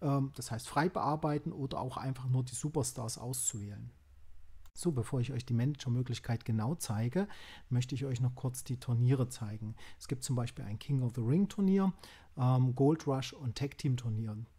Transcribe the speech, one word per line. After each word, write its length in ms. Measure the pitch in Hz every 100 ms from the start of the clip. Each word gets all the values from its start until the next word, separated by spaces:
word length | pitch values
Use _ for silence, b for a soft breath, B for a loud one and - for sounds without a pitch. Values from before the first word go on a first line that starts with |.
Ähm, 300 | 147 139 135 -
das 160 | -
heißt, 160 | 113 -
frei 220 | - 208
bearbeiten 640 | - 139 156 156 147 165
oder 260 | - 135 -
auch 160 | - -
einfach 320 | 135 127 131
nur 160 | 127
die 100 | 123
Superstars 640 | - 151 151 120 - 113 -
auszuwählen. 720 | 120 127 - 104 101 104 120 - - - - - - - -
So, 180 | - 175
bevor 300 | 127 104 135
ich 100 | 123
euch 140 | 127 -
die 80 |
Manager-Möglichkeit 880 | 117 131 143 123 120 127 117 - 120
genau 320 | - 110 107 175
zeige, 540 | - 107 120 170 202 B B B -
möchte 260 | 123 123 131
ich 100 | 139
euch 140 | 120
noch 160 | 123 127
kurz 300 | 127 123 -
die 120 | 123
Turniere 520 | - 120 123 135 123
zeigen. 460 | - 107 107 110 - B B
Es 120 | -
gibt 140 | 131
zum 120 | - 123
Beispiel 300 | 117 - 101
ein 120 | 107
King 240 | - 139
of 120 | 123 120
the 60 |
Ring 260 | 113 160 196
Turnier, 460 | - 196 196 190 - B B B -
ähm, 400 | 127 127 127 123
Gold 320 | 139 160 147
Rush 240 | 135 131
und 260 | - 127 -
Tag 200 | 143 -
Team 180 | 143 123
Turnieren. 520 | 120 110 110 107 113